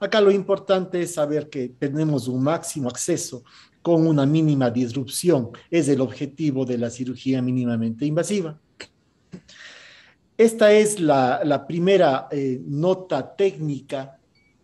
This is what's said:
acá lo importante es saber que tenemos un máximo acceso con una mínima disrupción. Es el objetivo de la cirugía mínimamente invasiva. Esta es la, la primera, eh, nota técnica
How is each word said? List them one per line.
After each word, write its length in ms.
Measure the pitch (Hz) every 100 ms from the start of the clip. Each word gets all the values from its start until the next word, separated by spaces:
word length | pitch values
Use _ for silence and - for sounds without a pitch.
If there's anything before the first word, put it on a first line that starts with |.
acá 200 | 196 214
lo 100 | 202
importante 720 | 196 190 190 - 190 185 180
es 100 | 170
saber 380 | 156 147 151 147
que 180 | 143 123
tenemos 600 | - 143 147 156 139 113
un 140 | 127
máximo 460 | 135 165 - 156 123
acceso 560 | 120 - 165 - 123 - - - _
con 240 | 170 165 160
una 180 | 147
mínima 460 | 139 160 156 139 123
disrupción. 800 | 113 123 139 127 - 175 143 113 - -
Es 180 | 165 139
el 120 | 135
objetivo 640 | 127 - 143 - 156 131
de 140 | 127 120
la 100 | 117
cirugía 540 | 120 127 127 131 131
mínimamente 640 | 123 127 120 117 113 113 147
invasiva. 520 | 156 165 202 160 156 _ - - _ _ _ _ 180 - - - - - - - _ _ -
Esta 360 | 226 226 214
es 260 | 214 214 208
la, 440 | 156 139 127 139
la 200 | 160 143
primera, 600 | - 175 175 196 160 131 -
eh, 300 | 147 135 127
nota 720 | 160 143 175 185 190 143 123 -
técnica 800 | 196 156 151 135 - 139 135 - _ _ _ _